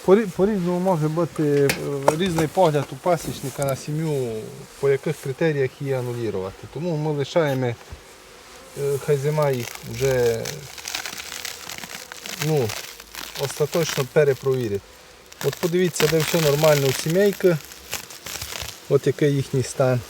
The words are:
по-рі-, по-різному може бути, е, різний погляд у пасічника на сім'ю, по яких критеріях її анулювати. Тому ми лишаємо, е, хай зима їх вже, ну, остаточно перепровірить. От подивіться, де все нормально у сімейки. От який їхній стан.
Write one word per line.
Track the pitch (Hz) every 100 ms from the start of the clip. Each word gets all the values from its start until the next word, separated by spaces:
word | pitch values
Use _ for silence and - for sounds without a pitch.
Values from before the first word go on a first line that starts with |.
по-рі-, | - 202 214 160
по-різному | 196 208 175 180
може | 185 170 156
бути, | 160 165 -
е, | 151 143 139 - 151 139 139 156
різний | 190 160 156
погляд | 185 175 147 -
у | 135
пасічника | 180 170 151 117 139 -
на | 139 131
сім'ю, | - 151 160 143 123 110 110 131 139 -
по | 139
яких | 135 170 147
критеріях | 143 127 165 143 127 -
її | 139
анулювати. | 131 123 120 113 98 95 - 107
Тому | 135 175 151
ми | 156
лишаємо, | 147 135 175 151 131 123
е, | 117 - - - - - - - - - - 143 139 -
хай | 143
зима | 143 151 147
їх | 131 120 - 123
вже, | 117 135 127 120 113 117 - 143 - - - - - - - - - - - - - - - - - 147
ну, | 151 113 - - - - - - -
остаточно | 139 - 147 175 156 - 131
перепровірить. | 165 143 131 135 131 117 98 - - - - - -
От | 143
подивіться, | 143 175 180 180 - 151
де | 160
все | 151 170
нормально | 156 143 156 147 139
у |
сімейки. | - 156 175 202 190 180 160 - - - - - - - - - - - - -
От | 139 -
який | - 151
їхній | 143 131 135
стан. | 120 - 131 127